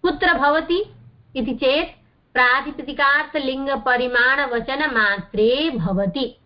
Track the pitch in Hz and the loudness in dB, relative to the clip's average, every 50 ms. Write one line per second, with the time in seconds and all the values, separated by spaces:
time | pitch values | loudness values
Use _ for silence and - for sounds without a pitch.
0 | - 359 302 - 359 359 339 262 277 285 294 320 311 311 349 381 427 - - - | 0 0 0 2 2 2 2 4 2 2 2 2 0 0 0 -2 -2 -4 -8 -20
1 | - - _ _ _ _ - 262 220 220 240 214 285 254 277 302 349 330 - _ | -20 -20 _ _ _ _ -6 -4 -4 -4 -4 0 2 2 2 2 0 -4 -8 _
2 | _ _ _ _ _ _ _ 254 254 247 247 269 277 302 - - 262 254 - - | _ _ _ _ _ _ _ 2 2 4 2 0 -2 -6 -10 -10 -12 -10 -4 0
3 | 285 269 285 294 311 302 - 302 277 262 262 269 277 277 277 262 - 254 247 247 | 2 2 2 2 0 -2 -4 -4 -4 -2 -4 -4 -4 -4 -4 -2 0 0 0 2
4 | 254 247 247 240 240 254 269 277 277 254 240 233 220 - 262 277 311 294 254 226 | 0 0 2 2 2 2 2 2 0 -2 -2 -4 -4 -4 -4 -2 -2 -2 0 0
5 | 214 202 202 202 180 - - 202 214 226 247 277 311 330 262 214 160 190 190 185 | 0 0 0 -2 -6 -6 0 2 2 4 4 2 0 -2 -2 -2 -2 -2 0 0
6 | 202 190 - 277 254 233 - _ _ | -2 -2 -2 -4 -6 -6 -6 _ _